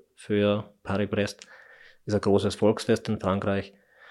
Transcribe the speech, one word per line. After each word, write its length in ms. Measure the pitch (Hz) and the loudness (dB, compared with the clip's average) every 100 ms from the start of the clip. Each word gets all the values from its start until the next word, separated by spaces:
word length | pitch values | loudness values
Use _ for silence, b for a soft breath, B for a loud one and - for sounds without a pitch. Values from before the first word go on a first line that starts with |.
| _ _ | _ _
für 580 | - 104 104 104 104 _ | -4 0 2 0 -4 _
Paris-Brest. 640 | - 101 101 104 101 - B B B B B B | -6 -4 -2 -2 -2 -6 B B B B B B
Ist 100 | - | -4
ein 60 | 101 | -2
großes 360 | 104 101 101 - | 4 2 2 2
Volksfest 520 | 107 107 - 110 - | 2 2 0 0 0
in 120 | 107 | -4
Frankreich. 520 | 95 98 101 98 - - b b b | 0 -2 0 -4 -6 -16 b b b